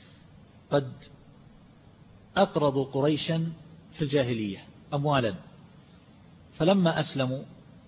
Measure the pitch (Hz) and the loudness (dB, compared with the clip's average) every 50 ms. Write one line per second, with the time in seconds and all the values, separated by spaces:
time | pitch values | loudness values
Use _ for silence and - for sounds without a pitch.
0 | - - - - - - - - - - - - - - 139 143 135 120 - - | -20 -20 -20 -20 -20 -20 -20 -20 -20 -20 -20 -20 -6 -2 -2 -2 -2 -4 -8 -16
1 | - - - - - - - - - - - - - - - - - - - - | -20 -20 -20 -20 -20 -20 -20 -20 -20 -20 -20 -20 -20 -20 -20 -20 -20 -20 -20 -20
2 | - - - - - - - 185 196 196 - 160 147 143 131 139 131 135 - 135 | -20 -20 -20 -20 -18 -4 0 2 2 2 2 2 2 2 2 0 -2 -2 0 0
3 | 143 151 156 147 - 170 165 165 165 165 - - - - - - - - - - | 2 2 2 0 -2 -2 -2 -2 -2 -4 -6 -10 -16 -20 -20 -20 -20 -14 -8 -6
4 | 160 135 143 143 123 120 120 110 107 101 95 - - - - - - - 151 143 | -2 0 2 0 2 0 0 -2 -4 -4 -6 -8 -12 -18 -20 -20 -10 -6 -4 -2
5 | 143 151 143 135 117 107 92 - - - - - - - - - - - - - | 0 2 2 2 2 0 -2 -6 -10 -18 -20 -20 -20 -20 -20 -20 -20 -20 -20 -20
6 | - - - - - - - - - - - - 160 175 202 196 175 165 156 156 | -20 -20 -20 -20 -20 -20 -20 -20 -20 -12 -6 0 2 4 4 4 4 2 2 0
7 | 147 - - 139 127 127 131 139 - - - - - - - - - | -2 -4 -2 -4 -2 -2 -4 -6 -8 -12 -18 -20 -20 -20 -20 -20 -18